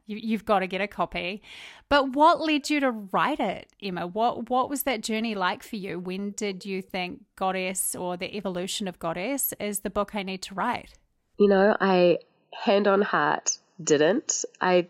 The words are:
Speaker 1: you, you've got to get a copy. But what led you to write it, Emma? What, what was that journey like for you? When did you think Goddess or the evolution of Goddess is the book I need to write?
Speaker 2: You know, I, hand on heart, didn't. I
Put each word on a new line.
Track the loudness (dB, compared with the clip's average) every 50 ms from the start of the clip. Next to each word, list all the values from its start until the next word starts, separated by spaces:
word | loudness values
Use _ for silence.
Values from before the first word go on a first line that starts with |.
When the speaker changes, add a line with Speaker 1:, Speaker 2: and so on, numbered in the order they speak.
| _
Speaker 1:
you, | -10 -10 -6
you've | -2 -2 -2 -2 2
got | 2 2 2
to | 2
get | 0 -4 -4
a | -4
copy. | -4 -4 -4 -4 -4 -4 -6 -6 -6 -8 -10 _ -18 -20 -20 -20 -20 -20 -12 _ 2
But | 2 2 2 2 2
what | 4 6 6 6 4
led | 2 0 0 0 0 0
you | 0 0
to | 0 0
write | -2 -2 -6 -2 0 0 2 2 0 0
it, | -2 -2 -4 -6 -10 _ _ _ -10
Emma? | -8 -6 -6 -6
What, | -6 -2 0 0 0 0 -2 -4 -2
what | 0 0 0 0
was | -2 -4 -4
that | -2 -4 -4 -4
journey | -4 -4 -2 -2 -4 -2
like | 0 0 -2 -2 -2 -8
for | -12 -10
you? | -10 -8 -8 -8 -8
When | -8 -8 -8 -6 -8 -8 -6
did | -6 -6 -6 -6 -6 -8
you | -8 -8 -8 -8
think | _ -8 -8 -8 -8 -10 -12 -18 _ _
Goddess | -4 -4 -2 -2 -2 -4 -4 -4 -4 -4 -6 -6
or | -6 -6 -6 -6
the | -6 -8 -8 -8
evolution | -8 -6 -6 -6 -6 -6 -6 -6 -6 -6 -8
of | -8 -6
Goddess | -6 -6 -6 -4 -4 -4 -4 -4 -4 -6 -6 -6
is | -6 -6 -6 -6
the | -6 -6
book | -4 -4 -4 -4 -4
I | -8 -6
need | -6 -8 -10 -10
to | -10 -6
write? | -6 -4 -4 -4 -6 -8 -14 -20 _ _ _ _ _ _ _ _ 4
Speaker 2:
You | 4 6
know, | 6 6 6 4 4 4
I, | 2 4 6 6 6 6 4 4 -2 _ _ _ _ _ -14 -6 0
hand | 2 2 4 4
on | 4 4 4 2
heart, | 2 2 2 2 2 0 -2 -2 -4 -6 -8 _ _ _ -6 2
didn't. | 4 4 6 6 6 4 2 0 -4 -4 -4 -6 -8 _ -2
I | 0 4 4 4 2 2